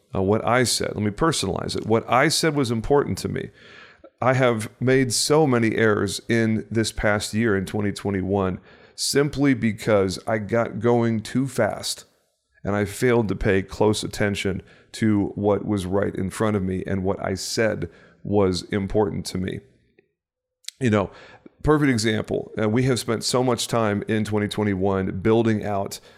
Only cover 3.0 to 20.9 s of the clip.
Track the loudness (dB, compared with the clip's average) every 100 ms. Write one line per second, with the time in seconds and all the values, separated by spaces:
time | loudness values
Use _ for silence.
3 | 2 -4 -4 -6 -8 -14 -20 -20 -20 _
4 | -20 -2 0 4 2 2 -4 -4 2 2
5 | 2 0 2 4 4 4 2 2 2 2
6 | 0 -4 -2 0 2 0 -2 -2 -2 -2
7 | 0 0 -2 -2 0 0 -2 -4 -4 -4
8 | -4 -2 0 0 0 -4 -10 -20 -20 -8
9 | -2 0 0 2 2 2 0 -2 2 2
10 | 2 -2 -4 -4 -2 -2 -2 -2 2 2
11 | 2 -2 -2 -4 -2 0 -2 -2 -8 -10
12 | -12 _ _ _ _ _ -2 0 -2 0
13 | 2 2 2 0 2 2 0 0 2 2
14 | -4 -2 -2 0 -4 -6 -10 -20 _ -2
15 | 2 2 0 0 0 2 0 -2 0 -2
16 | -2 -2 -6 -2 0 0 -2 -4 -4 -2
17 | -2 -2 -4 -6 -4 0 0 0 -8 -12
18 | -20 _ -2 2 2 0 -4 -4 0 2
19 | 2 -2 -6 -6 -6 -8 -14 _ _ _
20 | _ _ _ _ _ _ -16 -2 2